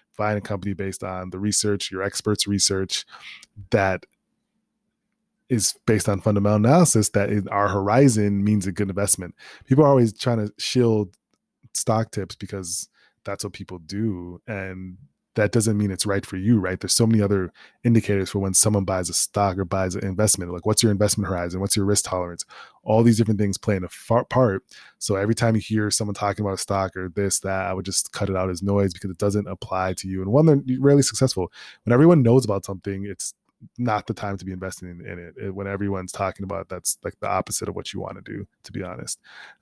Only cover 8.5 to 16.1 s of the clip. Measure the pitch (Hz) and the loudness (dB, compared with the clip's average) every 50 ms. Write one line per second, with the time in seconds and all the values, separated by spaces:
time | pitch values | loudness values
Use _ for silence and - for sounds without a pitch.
8.5 | 107 104 90 98 90 - 104 98 95 95 101 98 - - 90 87 - _ - - | 2 2 0 -2 -2 -2 -4 -4 -2 -2 0 0 0 -2 -2 -6 -12 _ -20 -20
9.5 | - - _ - 135 131 156 139 143 131 120 110 104 - - 127 120 113 107 104 | -20 -16 _ 2 4 6 6 8 6 6 4 4 0 -2 -2 -2 -2 0 -2 -4
10.5 | - - - - - 131 123 117 110 107 104 98 - _ _ _ _ _ _ _ | -6 -8 -8 -2 0 2 4 4 2 2 0 -4 -8 _ _ _ _ _ _ _
11.5 | _ _ _ _ - - - - 110 110 113 - - - 95 90 - - - 92 | _ _ _ _ -8 -4 -2 0 0 0 0 -2 -6 -8 -10 -10 -10 -14 -12 -10
12.5 | - 98 92 87 85 - - - _ _ _ _ _ _ _ - 98 - - 101 | -10 -10 -8 -8 -8 -10 -10 -12 _ _ _ _ _ _ _ -10 -10 -8 -8 -10
13.5 | - - 95 - 95 90 82 78 95 101 110 113 95 90 87 87 90 85 _ - | -10 -12 -14 -14 -14 -14 -14 -10 -6 -4 -2 -2 -4 -4 -8 -12 -14 -14 _ -10
14.5 | 110 98 95 95 92 92 92 92 90 - - - _ _ _ _ _ - 104 101 | -10 -8 -8 -10 -10 -12 -12 -14 -14 -18 -20 -20 _ _ _ _ _ 0 2 2
15.5 | - 120 107 113 107 104 104 101 95 87 - 104 | 4 2 2 2 2 2 0 0 0 -2 -2 -2